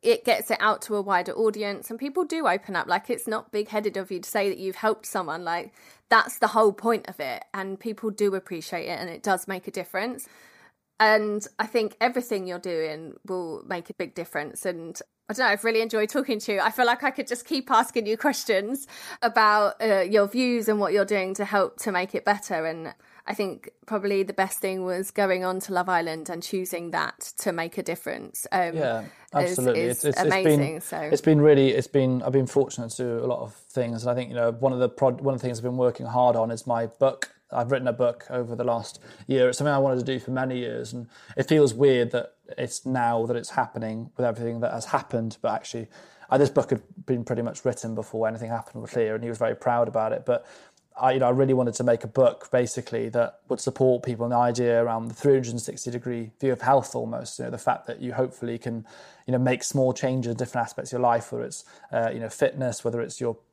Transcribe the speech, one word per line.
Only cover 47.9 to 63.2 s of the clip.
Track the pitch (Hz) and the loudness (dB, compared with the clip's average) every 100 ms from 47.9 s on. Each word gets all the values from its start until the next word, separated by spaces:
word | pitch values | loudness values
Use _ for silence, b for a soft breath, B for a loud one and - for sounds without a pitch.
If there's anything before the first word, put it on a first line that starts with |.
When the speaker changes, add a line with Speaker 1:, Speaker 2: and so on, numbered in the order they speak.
| 110 | -8
Speaker 2:
before | 110 113 110 | -6 -2 -2
anything | 113 113 | -4 -6
happened | 113 - 120 | -8 -8 -14
with | 110 123 | -8 -2
Leo, | 110 110 | 0 0
and | |
he | 120 | -6
was | 113 | -2
very | 117 117 | -2 0
proud | - 120 117 | 0 2 2
about | 113 110 | 0 -2
it. | - - | -4 -2
But | 120 B B B B _ - | -2 B B B B _ 0
I, | 127 | 2
you | 131 | 4
know, | 127 | 2
I | |
really | 127 135 | 4 4
wanted | 131 123 113 | 4 2 0
to | 123 | 2
make | 117 | 2
a | 110 | 2
book, | 120 123 - - | 4 4 4 -2
basically, | 127 123 - - 117 113 | 0 0 -4 -6 -4 -2
that | 120 117 - _ | 0 0 -2 _
would | 127 | -4
support | - - 131 123 | -4 2 4 4
people | 127 113 120 | 0 -4 0
in | |
the | 120 | 2
idea | 120 117 120 117 | 2 2 2 4
around | 117 113 113 | 2 0 -6
the | |
three | - 143 135 | 0 4 4
hundred | 120 | 4
and | 120 | -6
sixty | - - - | -8 -10 -8
degree | 120 123 120 113 _ | -8 -6 -6 -8 _
view | 135 | -2
of | 123 | 0
health | 127 135 - 120 | 4 4 2 -6
almost. | 117 120 123 - | -6 -6 -10 -10
You | 123 | -8
know, | |
the | - | -4
fact | - 123 - | -2 -2 -4
that | 117 | -8
you | 123 | -8
hopefully | 113 127 - 120 117 | -2 -4 -4 -8 -6
can, | - 117 113 B B B - | -6 -8 -10 B B B -2
you | |
know, | 127 | 0
make | 127 123 | 2 0
small | - 139 131 | -2 2 2
changes | 123 131 131 120 | 2 -2 -2 -4
in | 117 | -4
different | 123 127 117 | -4 -4 -6
aspects | - - | -6 -8
of | 123 | 0
your | |
life, | 123 117 113 | 2 2 -2
whether | 120 120 | -8 -8
it's, | - - B B | -10 -18 B B
uh, | 120 113 | -2 -2
you | 123 | -4
know, | 110 | -10
fitness, | - 139 135 127 110 | 0 0 0 -4 -2
whether | 117 117 | -4 -4
it's | 117 - | -6 -4